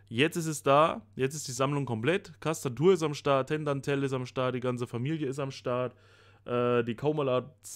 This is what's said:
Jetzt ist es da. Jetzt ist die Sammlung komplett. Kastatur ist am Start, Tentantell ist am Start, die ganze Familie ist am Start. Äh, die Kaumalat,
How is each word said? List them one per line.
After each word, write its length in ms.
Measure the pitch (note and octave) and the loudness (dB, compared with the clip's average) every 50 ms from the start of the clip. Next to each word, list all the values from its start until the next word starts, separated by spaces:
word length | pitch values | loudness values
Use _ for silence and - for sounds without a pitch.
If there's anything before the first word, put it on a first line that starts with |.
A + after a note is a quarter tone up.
| _ _ | _ _
Jetzt 280 | A2+ A#2 D3 D#3+ - | 0 2 2 2 2
ist 100 | F3+ D#3+ | -2 -4
es 160 | D#3+ D3+ - | -4 -4 0
da. 440 | - C#3 C#3 D3 D#3+ F3 - A3+ - - - | 2 4 6 6 6 4 2 -4 -10 -14 -4
Jetzt 200 | - C3 C#3 D#3+ | -2 -2 -2 -2
ist 120 | D3 - | -6 -8
die 60 | - | -8
Sammlung 320 | A#2+ B2 C3+ C#3 D3 C#3+ C3+ | -2 -2 -2 0 0 -2 -2
komplett. 560 | A#2+ A#2 A2 A2+ D3+ F3+ G3 - - D3+ - | -2 -4 0 0 0 0 0 -4 -8 -16 -6
Kastatur 540 | - D3+ E3 - - C3+ A#2 A#2+ D#3 F#3+ F#3+ | -4 -4 -4 -2 -4 -6 -2 4 6 6 6
ist 80 | E3+ | 6
am 120 | D#3+ D3+ C#3+ | 2 -2 -4
Start, 340 | - - D3 C#3 C3+ C3 - | -2 0 2 2 2 2 0
Tentantell 540 | D3+ D#3 D3+ C#3+ C#3 C#3 - C#3+ C#3 C#3 | -2 -2 -2 -2 -2 -2 -2 -2 0 0
ist 120 | C#3 C3 C3+ | 0 -2 -2
am 120 | B2+ B2+ | -4 -4
Start, 280 | A#2+ - C3+ B2+ B2+ B2+ | -4 -4 -2 -2 -2 -2
die 60 | B2 | -2
ganze 260 | A#2+ B2+ B2 A#2+ B2 | -2 -2 -2 -2 -4
Familie 420 | - - A#2 B2 C#3+ E3 D3+ D3+ B2+ | -6 -4 -4 -4 -4 -4 -2 -4 -4
ist 100 | C3+ D3 | -4 -4
am 120 | C#3 C3+ | -6 -6
Start. 440 | C3 - - C3 B2 B2 B2+ B2 - - _ - - - - - - _ _ | -8 -8 -4 -4 -2 -2 -2 -4 -6 -12 _ -20 -20 -20 -20 -20 -20 _ _
Äh, 360 | - A#2+ A#2+ A#2+ A#2+ B2 A#2+ A#2 | -4 -2 0 2 4 4 2 2
die 100 | A#2 A2 | 0 -4
Kaumalat, 580 | - C#3 D3+ D3+ D3+ C#3 C3 B2+ B2+ B2 C3+ - _ - - - | -2 -2 -2 0 0 0 0 0 0 -2 -4 -12 _ -18 -18 -18